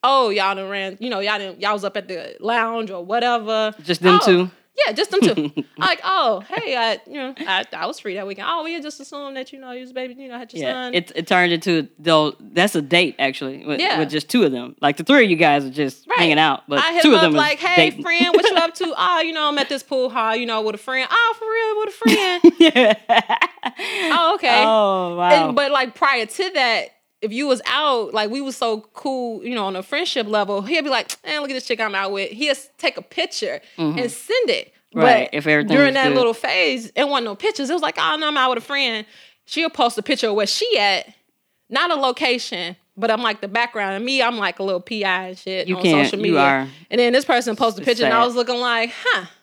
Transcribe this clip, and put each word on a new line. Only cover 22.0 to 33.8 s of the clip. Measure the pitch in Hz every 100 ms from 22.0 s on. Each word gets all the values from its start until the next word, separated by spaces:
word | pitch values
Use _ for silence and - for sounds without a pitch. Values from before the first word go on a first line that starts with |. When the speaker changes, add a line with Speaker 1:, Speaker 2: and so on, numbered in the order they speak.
| 453 427 381 359 349 - 330 277 233 208
Speaker 2:
<laughs> | _
Yeah. | 233 - 226 349 - - 254 403 392 349
Speaker 1:
"Oh, | 311 330 370
okay." | 285 233
Speaker 2:
Oh, | 220 220 208 190 180 175
wow. | 175 185 160
Speaker 1:
And, | 254
but, | 277
like, | 285 254
prior | - 277 262 220
to | - 381
that, | 359 254 214 - _ _ _
if | 220
you | 226 294
was | 240 -
out, | 262 302 262 196
like, | 220 214
we | 254
was | 269 247
so | 233 214 -
cool, | - 285 262 240 220
you | 240
know, | 247 196
on | 185
a |
friendship | 190 285 349 285 214
level, | 214 202 202
he'd | 202 330
be | 294
like, | 254 - -
"Man, | - 302
look | 285
at |
this | 262 -
chick | 226
I'm | 220
out | 196 196
with." | 202 196
He'd | 214 294
s-, | 285 - _
take | 330 -
a |
picture | - - 349 - 196 139 _
Speaker 2:
Mm-hmm. | -